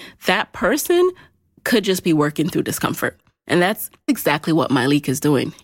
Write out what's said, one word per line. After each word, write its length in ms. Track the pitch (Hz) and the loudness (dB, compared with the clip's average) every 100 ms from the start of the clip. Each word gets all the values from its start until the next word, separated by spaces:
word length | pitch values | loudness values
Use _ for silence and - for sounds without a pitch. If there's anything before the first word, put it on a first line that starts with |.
| - - - | -20 -8 -2
That 260 | 190 - | -2 -2
person 580 | - 180 285 - 349 359 359 - _ _ _ - | -4 -2 0 0 2 2 -2 -14 _ _ _ 0
could 180 | 233 | 0
just 220 | 196 190 180 | 2 0 2
be 80 | |
working 340 | 156 147 151 160 | 2 2 0 -2
through 160 | 165 | -2
discomfort. 560 | - - - - - - _ _ - | -4 -4 -4 -4 -6 -6 _ _ -2
And 140 | 165 | 2
that's 280 | 175 214 - - - | 2 -2 -8 -8 -4
exactly 460 | 262 - 147 - | -2 0 -2 0
what 180 | 160 - | 0 2
Myleik 380 | 135 135 147 143 | 0 2 0 0
is 100 | 135 | -2
doing. 340 | 147 139 120 - | 2 2 0 -8